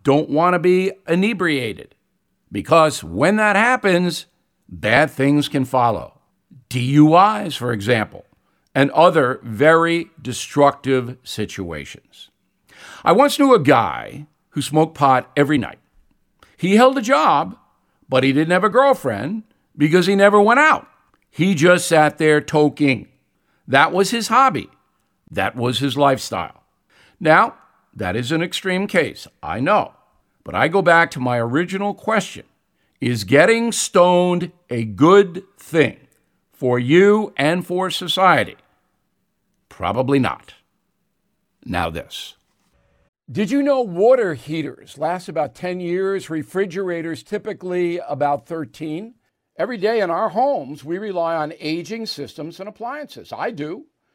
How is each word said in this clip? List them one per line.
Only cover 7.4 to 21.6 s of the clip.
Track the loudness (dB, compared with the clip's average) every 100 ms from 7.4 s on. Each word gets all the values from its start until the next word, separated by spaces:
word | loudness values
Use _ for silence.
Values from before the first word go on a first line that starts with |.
| -6 -6
for | -6
example, | -4 -2 -2 -2 -10 -20 _ _ _ _ 0
and | 0
other | 4 4 4 0 -4
very | -10 2 4 4 2 -2 -6 _
destructive | -12 -10 -4 2 2 2 -2 -2 -4 -12
situations. | -12 -8 -8 -8 -10 -10 -14 -20 _ _ -20 _ _ _ _ -20 -20 -4
I | 2
once | 4 4 4
knew | 4
a | 6
guy | 6 4 2 -6 -12 -16 -20 _ _
who | -8
smoked | -2 0 0
pot | 2 2 2 0 -2
every | 0 0
night. | -4 -12 _ _ _ _ _ _ _ _
He | 2 4
held | 4 2
a |
job, | 0 0 2 0 -2 -10 _ _ _ _ _
but | 0
he | 2
didn't | 0 0
have | 0
a | 2
girlfriend | 4 4 2 -2 -6 -6 -10 -12 _ _ -2
because | 2 2 2
he |
never | 4 4 6
went | 4 4
out. | 2 0 -6 _ _ _ _
He | -2 0
just | 4